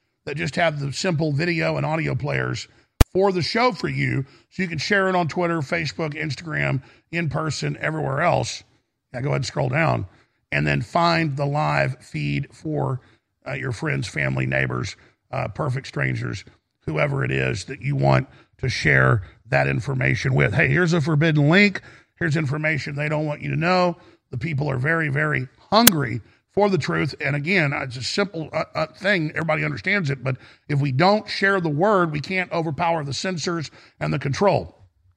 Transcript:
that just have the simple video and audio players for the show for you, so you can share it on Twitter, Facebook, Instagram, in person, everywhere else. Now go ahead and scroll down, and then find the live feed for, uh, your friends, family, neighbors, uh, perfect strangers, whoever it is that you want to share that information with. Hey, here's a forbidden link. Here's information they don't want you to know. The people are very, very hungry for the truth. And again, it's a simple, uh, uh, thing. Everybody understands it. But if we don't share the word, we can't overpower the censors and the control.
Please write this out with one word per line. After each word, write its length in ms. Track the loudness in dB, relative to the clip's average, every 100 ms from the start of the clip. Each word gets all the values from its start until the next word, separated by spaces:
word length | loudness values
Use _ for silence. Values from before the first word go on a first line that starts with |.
| _ _ -10
that 100 | -6
just 220 | -4 0
have 240 | 0 0
the 100 | -4
simple 400 | -2 -2 0 0
video 460 | 0 0 0 0 0
and 80 | -2
audio 300 | -2 -2 -2
players 520 | -2 -2 -2 -4 -8 _ _ -4 -2
for 180 | 2 2
the 100 | 2
show 300 | 0 2 2
for 160 | 0 -4
you, 380 | -2 0 -2 -4 -10 _
so 120 | -6
you 60 | -4
can 100 | -4
share 300 | 0 2 2
it 80 | 2
on 140 | 0
Twitter, 300 | 0 0 0
Facebook, 560 | -2 -2 -4 -4 -6 -4
Instagram, 680 | -6 -6 -6 -2 0 -2 -4 -20 -8
in 180 | -4 -2
person, 480 | -2 -2 -4 -4 -4
everywhere 420 | -4 -2 -2 0
else. 420 | 2 2 0 -6 -14 _ _ _ _
Now 80 | -6
go 80 | -2
ahead 80 | -2
and 80 | -2
scroll 240 | -2 0
down, 360 | 2 2 0 -2 _ _ _ -4
and 160 | -2 0
then 140 | 0
find 560 | 0 2 2 2 0 -2
the 80 | -2
live 580 | 0 0 2 0 -2
feed 460 | -10 -6 -4 -4 -6
for, 480 | -10 -6 -4 -2 -4 _ _ _ _ -10
uh, 60 |
your 180 | -8 -6
friends, 380 | -4 -2 -2 -4
family, 360 | -2 -2 0 0
neighbors, 520 | 0 0 -2 -6 -8 _ _ -10
uh, 160 | -6 -6
perfect 400 | -4 -4 -4 -6
strangers, 560 | -4 -2 -2 -4 -8 -10 _ _ _
whoever 420 | -6 0 0 0
it 80 | 0
is 340 | 0 0 -2 -6
that 160 | -8
you 140 | -4 0
want 320 | 4 4 2 -8 _ _
to 100 | -4
share 560 | 0 4 6 6 4 0 -14 -2
that 200 | 0 2
information 640 | 0 -2 0 0 0 2
with. 200 | 2 2
Hey, 140 | 4 2
here's 260 | 4 2
a 60 | 2
forbidden 480 | 2 2 4 4 6
link. 320 | 6 6 2 -12 -20 _ -6
Here's 200 | -2 0
information 600 | 0 -2 -2 -2 -4 -6
they 120 | -4
don't 180 | -2 -4
want 160 | -4
you 80 | -4
to 60 | -2
know. 420 | 2 4 2 0 -10 _ _
The 80 | -6
people 320 | -4 -2 -2
are 80 | -2
very, 320 | 0 0 0
very 400 | 0 0 -2 -4 _ 2
hungry 500 | 4 4 2 -2 -6 -10 _ _
for 160 | 0 2
the 80 | 2
truth. 360 | -2 -2 -2 -4
And 160 | -4 -4
again, 380 | 0 0 0
it's 240 | -2 -6 -8
a 60 |
simple, 460 | -6 -2 -2 -2 -6
uh, 100 | -4 -4
uh, 120 | -4 -6
thing. 440 | -4 0 0 0
Everybody 340 | -2 -2 0 -2
understands 440 | -4 -2 0 0
it. 140 | -2
But 140 | -4 -6 -8 -16 -4
if 100 | 0
we 140 | 0
don't 340 | 4 4 4 0
share 320 | 0 2 2
the 100 | 2
word, 440 | 2 4 4 2
we 80 | 0
can't 280 | -4 -4 -2
overpower 500 | -2 -2 -2 0 0
the 100 | -4
censors 560 | -6 -4 -4 -2 -4 -4 -12 -20 -8
and 140 | -4
the 60 | -2
control. 580 | -2 2 4 4 0 -14 -20 _ _